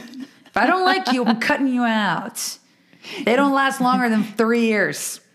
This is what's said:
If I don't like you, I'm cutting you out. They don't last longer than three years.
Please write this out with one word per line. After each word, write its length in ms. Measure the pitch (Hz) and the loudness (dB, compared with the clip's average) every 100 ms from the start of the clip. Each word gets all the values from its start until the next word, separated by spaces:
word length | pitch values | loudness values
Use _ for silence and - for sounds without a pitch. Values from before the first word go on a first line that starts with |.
| - - - - - | -4 -16 -18 -20 -6
If 60 | 190 | 0
I 80 | 254 | 2
don't 180 | 370 | 2
like 280 | 370 381 370 | 2 0 0
you, 120 | 254 233 | 0 0
I'm 140 | 226 | 0
cutting 280 | - 285 269 | 0 0 0
you 160 | 247 | 0
out. 720 | 233 220 196 160 - - - - _ _ _ _ - - | 0 0 0 -2 -6 -10 -10 -12 _ _ _ _ -16 -10
They 120 | - 254 | -2 2
don't 180 | 277 | 2
last 260 | 269 269 269 | 2 0 0
longer 300 | 247 254 240 | 0 2 2
than 140 | 220 | 0
three 420 | - - 226 233 226 | 0 0 2 2 2
years. 560 | 208 165 143 - - _ | 2 0 -4 -10 -12 _